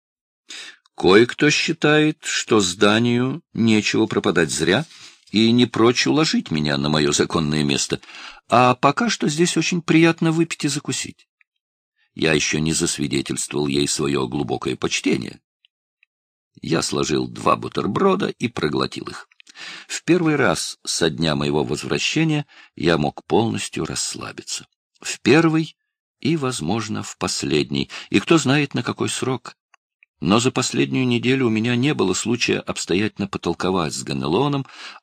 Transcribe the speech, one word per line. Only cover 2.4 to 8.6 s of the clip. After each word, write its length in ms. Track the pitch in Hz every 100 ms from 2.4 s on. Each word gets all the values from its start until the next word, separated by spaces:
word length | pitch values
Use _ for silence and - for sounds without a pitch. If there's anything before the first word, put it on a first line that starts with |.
| - 113
зданию 800 | 92 95 104 107 120 120 127 147 -
нечего 520 | - 113 107 - 107 110
пропадать 440 | - 101 87 82
зря, 340 | 64 80 104 160 - - - _
и 200 | 101 113
не 140 | 120 120
прочь 400 | - 113 120 135
уложить 440 | 139 156 240 -
меня 260 | 78 73 69
на 140 | 73
мое 220 | 76 73
законное 520 | 73 90 87 76 76
место, 360 | 73 67 - 71 - - - - -
а 260 | 113